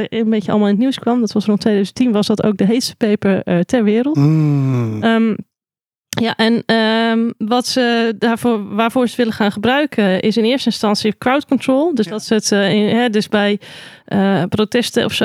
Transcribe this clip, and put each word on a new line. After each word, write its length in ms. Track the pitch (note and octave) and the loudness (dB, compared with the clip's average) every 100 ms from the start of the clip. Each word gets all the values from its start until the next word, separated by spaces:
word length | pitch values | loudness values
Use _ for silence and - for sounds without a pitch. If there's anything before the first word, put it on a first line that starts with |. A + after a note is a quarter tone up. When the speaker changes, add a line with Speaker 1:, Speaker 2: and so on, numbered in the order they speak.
| G#3+ | -2
Speaker 1:
een 220 | A3+ A3 | -2 0
beetje 200 | A3 G3+ | 0 0
allemaal 180 | G#3+ G#3 | 0 2
in 60 | |
het 80 | G3+ | 2
nieuws 160 | C4 B3+ | 0 -2
kwam, 220 | - B3 | -2 0
dat 120 | G#3+ | 0
was 120 | G#3+ | -2
rond 160 | G3+ G#3 | 0 0
tweeduizend 360 | A#3 G3+ G3 - | 0 0 -2 0
tien, 160 | B3+ | 0
was 140 | G#3 G#3 | 0 0
dat 160 | G#3 | 0
ook 140 | A3 G3+ | 0 0
de 80 | |
heetste 320 | G3+ A#3+ - - | 2 2 -2 -4
peper, 460 | A3 G#3 G3+ F#3+ | -2 0 0 0
eh, 160 | - F3 | 0 0
ter 260 | F3+ B3+ | 0 2
wereld. 320 | G#3 G#3+ C4 D#4 | 2 2 0 2
Speaker 2:
Mm. 840 | C#3+ D#3 D3+ C#3+ C3+ B2+ A2+ G#2+ | 2 4 2 2 0 0 -2 -2
Speaker 1:
Ehm, 320 | A3+ A3+ A3+ G#3 - _ _ _ _ _ _ | 0 2 0 -2 -8 _ _ _ _ _ _
ja, 280 | - A3+ - | -4 -4 0
en, 260 | A3+ A#3 - | 0 0 0
ehm, 640 | A3+ A3 A3 A3+ A3+ A#3 - | 0 2 2 0 0 -2 -4
wat 280 | G#3+ B3 B3 | -2 -2 0
ze 480 | - A#3+ A#3 A3+ G#3 | 0 0 2 0 0
daarvoor, 560 | B3 A3+ A#3+ A3+ G3+ | -2 0 0 -2 -4
waarvoor 280 | G3+ A3+ B3+ | -2 0 0
ze 60 | B3 | -2
het 80 | - | 0
willen 160 | A#3 | -4
gaan 200 | - G#3 | 0 -2
gebruiken, 680 | G#3 A3 C4+ D4+ - G3+ F#3 | 0 0 0 0 0 0 2
is 160 | A3 G#3+ | 0 0
in 80 | |
eerste 240 | A3 C4 - | 2 0 -2
instantie 460 | - G#3+ G#3 G#3+ G3 | -2 0 0 -2 -2
crowd 280 | - C#4 - | 0 0 0
control. 480 | C4+ - C4 E4 | -2 0 0 0
Dus 100 | C#4 | 0
Speaker 2:
Ja. 60 | F#3 | -4
Speaker 1:
dat 120 | G#3+ | -6
ze 100 | - | -2
het, 180 | A3 - | -2 2
eh, 200 | G3+ G3 | 0 2
in, 240 | G#3+ G#3 A3+ | 2 2 2
hè, 120 | B3 | 2
dus 180 | G#3+ - | 0 0
bij, 300 | G#3 G3+ G#3 - - - - | 0 0 -2 -6 -20 -20 -20
eh, 380 | - G#3 G3 F#3+ F3 | -6 0 2 0 0
protesten 560 | G#3 G#3+ B3 A3+ - | -2 0 0 0 -2
of 80 | A3+ | -2
zo 120 | - | 0